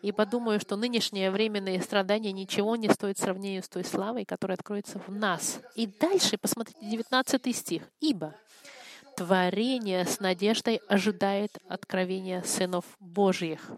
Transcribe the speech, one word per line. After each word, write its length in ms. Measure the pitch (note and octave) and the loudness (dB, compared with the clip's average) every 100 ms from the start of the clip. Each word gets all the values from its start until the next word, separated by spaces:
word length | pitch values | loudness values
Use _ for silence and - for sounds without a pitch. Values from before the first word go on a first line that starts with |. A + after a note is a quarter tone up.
«Ибо 240 | G3+ G3+ | -2 0
думаю, 340 | G#3 A#3+ A#3 G#3 | 0 2 2 0
что 160 | - | 0
нынешние 540 | G3+ B3 A#3 - G3+ F#3+ | -2 0 0 0 0 0
временные 520 | G3 A3 G#3 F#3+ F#3 | 2 0 0 -2 -2
страдания 500 | - G#3 F#3+ G#3+ G#3+ | 0 0 2 0 0
ничего 440 | F#3+ F#3+ - G#3 | -6 -2 0 2
не 140 | A#3 G#3+ | 2 2
стоят 280 | - G3+ G3 | 2 2 -2
в 40 | |
сравнении 400 | G3 F#3+ G3 F#3+ | -2 -2 -4 -6
с 80 | - | -6
той 140 | F3+ | -8
славой, 420 | F3+ G3+ G3 A#3+ | -4 -4 -4 -4
которая 300 | G3 F3+ F#3+ | -6 -6 -4
откроется 440 | F#3 - G3+ - G3 | -4 -4 -8 -6 -12
в 120 | - | -10
нас». 480 | G3+ G#3 E3+ - - - | -2 0 0 -2 -6 -10
И 100 | - | -4
дальше, 520 | A3+ - E4 F#4+ - G3+ | -4 0 2 4 2 0
посмотрите, 420 | G3+ - A3+ - | -2 -2 -6 -10
девятнадцатый 720 | G#3 A3+ - B3+ - C4 B3+ | -6 -4 2 0 2 0 0
стих. 300 | A#3 - E3 - _ | -4 -4 -6 -6 _
«Ибо 340 | D4+ G3+ D#3 - _ - - - - - - | -2 0 -4 -10 _ -20 -20 -20 -20 -20 -16
творение 920 | - - F#3 F3+ F#3 A#3+ C4 G#3 F3+ | -8 2 4 4 2 0 0 0 0
с 140 | F3+ - | 0 0
надеждой 640 | G3 F3 G3+ A3 - A3 - | 0 2 2 2 2 0 2
ожидает 720 | G3+ G3+ F3+ G3 G3 G#3 - - | 4 4 2 0 2 -2 -6 -10
откровения 760 | F3 - F#3+ F#3 F#3 F#3+ F3+ | -10 -4 -2 0 -2 -4 -6
сынов 420 | - - F#3 F3+ - - | -4 -2 0 0 -4 -20
Божьих». 720 | F#3 F3+ G3 F3+ E3 D#3 - | -6 4 4 4 -2 -6 -10